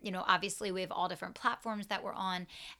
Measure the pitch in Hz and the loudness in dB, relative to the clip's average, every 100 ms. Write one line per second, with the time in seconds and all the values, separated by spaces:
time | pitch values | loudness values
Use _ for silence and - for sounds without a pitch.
0 | 208 185 - 180 196 - 202 185 185 - | -4 2 6 6 4 -2 -2 0 0 0
1 | 180 180 185 - 247 233 226 214 202 196 | 0 0 -8 0 0 0 -2 -4 -2 -4
2 | 196 - 190 180 175 - - - | -4 -4 -2 -2 -4 -12 -14 -4